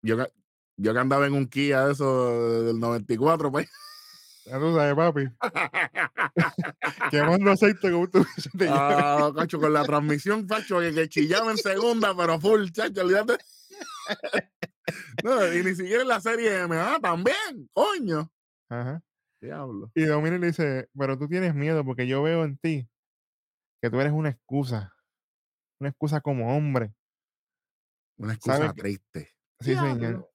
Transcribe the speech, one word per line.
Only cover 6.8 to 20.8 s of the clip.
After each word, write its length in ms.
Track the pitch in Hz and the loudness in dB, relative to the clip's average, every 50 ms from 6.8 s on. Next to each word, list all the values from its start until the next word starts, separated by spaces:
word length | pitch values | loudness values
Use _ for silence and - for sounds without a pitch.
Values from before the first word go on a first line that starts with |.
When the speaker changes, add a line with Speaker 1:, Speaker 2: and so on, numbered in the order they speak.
| - 151 - - - 147 | -6 -6 -6 -4 -4 0
Speaker 2:
Quemando 400 | 147 147 147 156 170 196 202 202 | 2 2 4 4 4 4 4 4
aceite 400 | 196 190 214 208 214 - - 190 | 4 6 6 4 4 4 0 0
como 160 | 175 175 175 175 | 0 0 0 4
tú 100 | - 190 | 4 4
dices, 300 | 180 - - - 151 143 - 185 | 4 4 0 -10 -10 -10 -4 -2
te 100 | 185 165 | 0 2
Speaker 1:
Ah, 480 | 143 139 143 143 143 143 143 143 143 147 | 2 2 4 4 4 4 4 2 2 2
Speaker 2:
llevo. 160 | 147 147 143 | 2 2 2
Speaker 1:
cacho, 260 | 156 165 165 - 156 | -2 -4 -2 0 0
con 140 | 151 156 151 | 2 2 4
la 100 | 147 147 | 2 2
transmisión, 640 | 143 151 147 147 151 151 147 - 196 208 220 214 185 | 2 0 0 2 0 -2 -2 0 -2 -2 -2 -2 -2
cacho, 320 | 214 220 208 - 196 180 | -4 -4 -2 -2 -2 0
que, 140 | 170 170 156 | 0 0 0
que 160 | 156 160 156 | 0 -2 0
chillaba 420 | - - 147 156 180 202 226 226 | 0 0 2 2 2 2 2 0
en 60 | 220 214 | -2 -2
segunda, 580 | - 196 190 196 220 240 233 226 214 202 190 | 0 -2 -2 0 2 2 2 2 2 0 2
pero 240 | 180 175 165 165 160 | 2 2 2 2 2
full, 300 | 151 202 220 214 202 185 | 4 4 4 4 4 0
chacho, 300 | 165 208 214 - 196 190 | -4 -4 -4 -4 -2 -2
olvídate. 360 | 185 180 185 202 214 233 240 - - | 2 2 2 2 4 2 0 -2 -2
<laughs> 1120 | _ - - _ _ 381 403 370 - 1077 - - - 208 - - - - - - _ _ _ - - _ _ _ - 165 - - - - - - | _ -20 -20 _ _ -18 -18 -16 -14 -14 -14 -8 -8 -8 -8 -8 -6 -4 -6 -6 _ _ _ -14 -14 _ _ _ -10 -10 -10 -14 -14 -8 -6 0
No, 300 | 226 262 247 196 175 170 | 0 2 2 2 2 2
y 100 | 175 180 | 0 0
ni 120 | 185 190 | 0 -2
siquiera 260 | 175 185 180 208 240 | -4 -4 0 0 0
en 60 | 262 262 | 2 2
la 120 | 240 208 | 0 0
serie 400 | 175 226 226 233 233 220 202 190 | 0 -2 -2 0 0 0 0 0
M. 140 | 180 175 165 160 | 0 0 0 0
Ah, 200 | 170 220 285 320 | 0 0 0 0
también, 680 | - 185 170 165 185 233 330 403 440 392 285 214 135 - _ | 0 0 0 2 2 2 2 0 -2 -6 -8 -12 -16 -6 _
coño. 580 | - - 415 403 370 269 196 160 156 151 160 _ _ _ _ _ _ _ _ | 2 2 2 2 -2 -2 -2 -2 -2 -2 -6 _ _ _ _ _ _ _ _
Speaker 2:
Ajá. 340 | 120 120 120 127 143 165 _ _ _ _ _ _ _ _ | -8 -8 -6 -6 -8 -10 _ _ _ _ _ _ _ _
Speaker 1:
Diablo. 500 | - 120 147 151 143 131 113 101 104 110 _ | -16 -14 -12 -12 -12 -10 -10 -12 -12 -6 _
Speaker 2:
Y 120 | 160 160 | 0 2
Dominic 340 | 156 151 151 151 160 175 180 | 2 2 2 2 0 0 0
le 80 | 175 175 | 0 -2
dice, 420 | 160 - 165 143 135 131 | 0 0 -2 -2 -2 -4